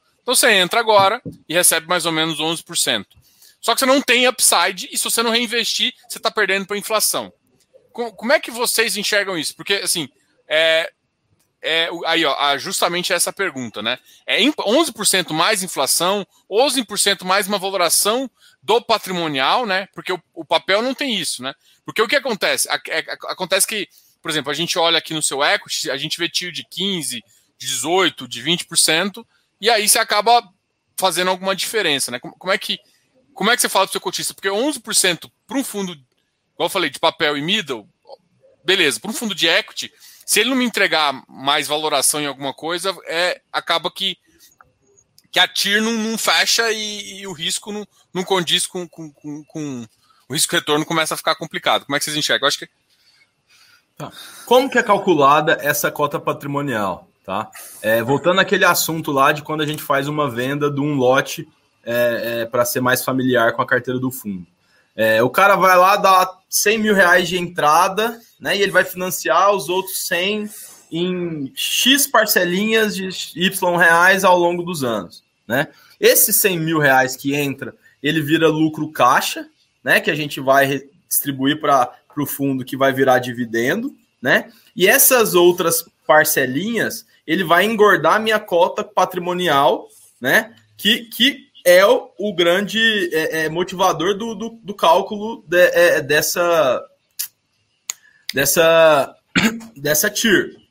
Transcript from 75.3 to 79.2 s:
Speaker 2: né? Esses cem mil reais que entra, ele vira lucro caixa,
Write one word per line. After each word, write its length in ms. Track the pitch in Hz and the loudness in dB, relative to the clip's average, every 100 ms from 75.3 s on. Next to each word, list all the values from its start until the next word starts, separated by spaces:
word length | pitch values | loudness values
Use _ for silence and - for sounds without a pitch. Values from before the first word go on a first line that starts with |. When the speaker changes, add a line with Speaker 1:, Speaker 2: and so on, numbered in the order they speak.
| _ - | _ -4
Speaker 2:
né? 220 | 127 156 - _ - | -4 -4 -8 _ 0
Esses 380 | 214 294 - - | 2 4 2 2
cem 200 | 202 170 | 0 0
mil 220 | 160 160 | -2 2
reais 380 | 143 131 127 - | 4 4 2 -2
que 180 | 139 143 | -4 -2
entra, 400 | 139 127 113 - _ _ | -4 -6 -12 -16 _ _
ele 200 | 143 160 | -2 -2
vira 260 | 139 165 165 | 0 2 2
lucro 420 | 156 156 156 151 | 2 0 -2 -6
caixa, 520 | - 123 160 | 2 4 4